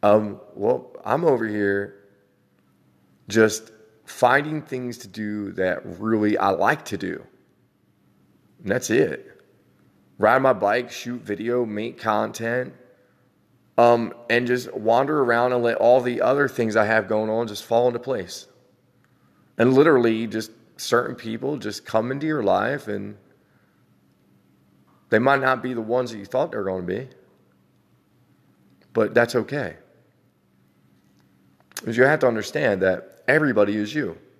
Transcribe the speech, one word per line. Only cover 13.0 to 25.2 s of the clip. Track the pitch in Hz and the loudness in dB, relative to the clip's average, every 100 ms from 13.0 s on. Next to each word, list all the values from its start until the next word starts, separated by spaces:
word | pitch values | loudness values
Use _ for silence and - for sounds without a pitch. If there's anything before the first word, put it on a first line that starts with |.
| _ _ _ _ _ _ _ - | _ _ _ _ _ _ _ 4
um, | 120 120 110 - - | 6 6 0 -10 0
and | 117 123 | 0 2
just | 123 123 | -2 -2
wander | - 107 117 139 156 | -4 2 2 2 0
around | 123 117 123 | 2 2 2
and | 123 | 2
let | 120 - | 0 2
all | 117 127 | 4 4
the | 123 120 | 2 0
other | 117 139 139 | 0 2 0
things | - 113 107 | 0 0 2
I | |
have | 104 110 98 | 2 0 0
going | 107 110 | -2 -2
on | 110 117 | -4 -4
just | 104 | -8
fall | - 113 123 | 0 2 2
into | 117 | -2
place. | 127 123 90 - - _ _ _ _ _ _ _ _ _ _ - | -6 -6 -8 -14 -18 _ _ _ _ _ _ _ _ _ _ 0
And | 117 | 4
literally | 131 160 139 117 113 113 | 6 6 6 4 0 -4
just | 110 110 - _ - | -6 -10 -16 _ -14
certain | - 120 123 123 | -2 0 0 -8
people | 113 113 127 147 | -10 -8 -6 -6
just | 104 101 | -8 -12
come | - 110 117 | -4 -4 -2
into | 139 156 | -6 -4
your | 151 | -2
life, | 101 95 107 139 - | 0 0 0 -6 -8
and | 104 101 104 _ _ _ _ _ _ _ _ _ _ _ _ _ _ _ _ _ _ _ | -8 -10 -16 _ _ _ _ _ _ _ _ _ _ _ _ _ _ _ _ _ _ _
they | |
might | 110 | 2